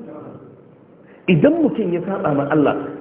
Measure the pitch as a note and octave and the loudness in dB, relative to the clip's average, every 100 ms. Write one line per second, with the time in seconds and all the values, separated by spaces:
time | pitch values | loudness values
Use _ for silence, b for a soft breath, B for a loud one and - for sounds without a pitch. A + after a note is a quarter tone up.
0 | - D3+ C3+ - - - - - - - | -16 -16 -18 -18 -20 -20 -20 -20 -20 -20
1 | B B - E3 B3+ E4+ C#4+ - F#3 F3 | B B 0 4 4 4 0 0 -2 -2
2 | F#3 G3 D#3 C#3 C#3+ D#3 C3 G2 - - | -4 -4 -2 0 0 2 2 0 -6 -12